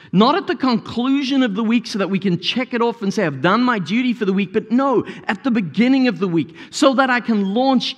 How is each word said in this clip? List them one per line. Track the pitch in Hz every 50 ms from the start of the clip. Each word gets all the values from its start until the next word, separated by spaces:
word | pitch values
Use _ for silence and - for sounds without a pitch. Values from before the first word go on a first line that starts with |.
| - - -
Not | 180 220 254 302
at | 392 - -
the | 339
conclusion | 247 - 254 240 196 - - - 233 240 262 269 285 277 247 277 269 262
of | 240 185
the | 202 226
week | 214 233 240 -
so | - - 202
that | 196 170
we | 196 185
can | 196 202 175 170
check | - - - 240 254 - 247
it | 233
off | 233 240 226 -
and | 202 196 -
say, | 220 196
"I've | 156 143 131
done | 131 175 196 233 254
my | 247 240 208
duty | 170 143 202 240 254 254 233
for | - 220
the | 190
week," | 190 196 202 180 196
but | 220 - -
no, | 226 254 269 277 254 233 - - - - - -
at | 220 - -
the | 269
beginning | 226 240 190 156 131 185 240 254 269 269 254 247
of | 196 156
the | 196 185
week, | 165 165 139 - - - - -
so | - - 285 269 262
that | 226 269 254
I | 247 240
can | - - 233 208 202 190 196
launch | 240 262 269 269 240 - - -